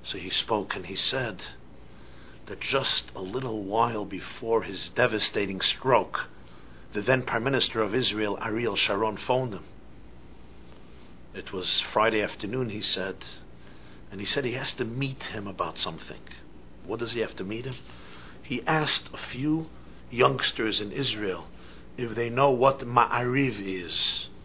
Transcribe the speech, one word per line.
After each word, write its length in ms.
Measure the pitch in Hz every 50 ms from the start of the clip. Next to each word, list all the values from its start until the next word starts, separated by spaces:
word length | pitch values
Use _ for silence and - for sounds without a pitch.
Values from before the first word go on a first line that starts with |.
| -
So 140 | - -
he 120 | 95 87 92
spoke 480 | - - - - 113 107 92 - -
and 80 | 98 87
he 100 | 82 98
said 460 | - - - - 131 127 113 101 87 - - - - - - - - - - - - - - - - - - - - -
that 160 | - 101 -
just 500 | - - 123 135 131 - - - - - -
a 80 | -
little 420 | 95 92 104 127 135 123 110 107 101
while 420 | 95 101 110 113 117 117 107 104
before 580 | 87 95 90 - - - - 123 113 113 110 92
his 240 | 87 98 92 - - -
devastating 640 | - 123 120 110 107 - - - 110 101 95 95 92
stroke, 680 | - - - - - 131 131 110 95 - - - - - - - - - - - - - - - - - -
the 80 | 104
then 220 | 98 120 131 131 127
Prime 200 | - - 117 113
Minister 380 | 135 139 123 - - - 113
of 120 | 107 101 101
Israel, 460 | 127 123 98 101 107 107 104 101 -
Ariel 360 | - 110 107 113 120 110 101
Sharon, 400 | 95 - - 104 98 113 110 104
phoned 360 | 92 - - 127 127 131 120 101
him. 120 | 87 - - - - - - - - - - - - - - - - - - - - - - - - - - - - - - - - - - -
It 180 | 95 - -
was 320 | - 95 90 - - - - -
Friday 300 | - 110 107 113 113 107
afternoon, 480 | 104 92 - - - 98 107 131 127 117
he 120 | 101 107
said, 440 | 101 - - 95 92 95 92 - - - - - - - - - - - - - - - - - - -
and 120 | 101 95
he 40 | 101
said 200 | - - 143 135
he 80 | 120 120
has 180 | 131 131 - -
to 100 | - 117
meet 360 | 110 117 131 139 135 135 - -
him 240 | - - 107 101
about 300 | 101 92 85 90 82 -
something. 440 | - - 87 82 78 - - - - - - - - - - - - - - - - - 87
What 100 | 107 113
does 120 | 120 110
he 80 | 110 117
have 160 | 110 95 -
to 80 | - 98
meet 220 | 92 107 117 123
him? 100 | 135 127 - - - - - - - - - - - - -
He 240 | - - - 123 -
asked 460 | - 156 156 151 143 - - - - -
a 40 |
few 520 | - - - - 123 135 151 156 160 160 - - - - - - - - -
youngsters 720 | 120 117 123 139 135 123 - - - - 113 110 101 -
in 100 | 104 101
Israel 540 | - 131 139 127 107 104 104 98 90 85 82 - - - - - - - - - -
if 180 | - 123 117 110
they 160 | 113 117 117
know 180 | 117 123 139 143
what 300 | 127 120 127 139 135 -
Ma'ariv 800 | 123 120 123 123 117 - 117 120 123 123 127 135 139 131 110 101
is. 680 | 98 95 95 92 87 82 - - - - - - - - 92 90 -